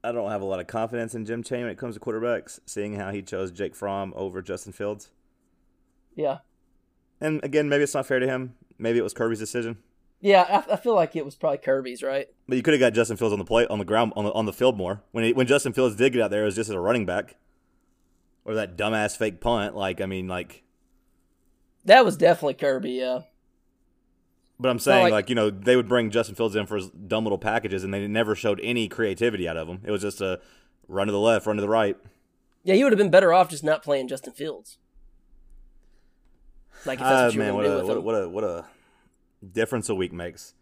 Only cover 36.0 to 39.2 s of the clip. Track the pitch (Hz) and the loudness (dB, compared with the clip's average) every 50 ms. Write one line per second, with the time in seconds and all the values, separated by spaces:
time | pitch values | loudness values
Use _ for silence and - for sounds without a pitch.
36 | _ _ _ _ _ _ _ _ _ - _ - - _ _ - - 139 131 127 | _ _ _ _ _ _ _ _ _ -20 _ -20 -20 _ _ -12 -8 -8 -8 -2
37 | 127 131 135 131 127 120 110 107 107 104 101 104 104 101 101 98 92 98 110 110 | 0 2 4 6 4 4 2 2 0 0 0 0 0 2 0 0 0 -2 -2 -2
38 | - 110 113 104 95 85 90 104 110 95 85 85 - - _ _ _ _ _ _ | -2 -2 -2 -2 -2 -4 -4 -4 -4 -4 -4 -6 -10 -16 _ _ _ _ _ _
39 | _ _ _ _ | _ _ _ _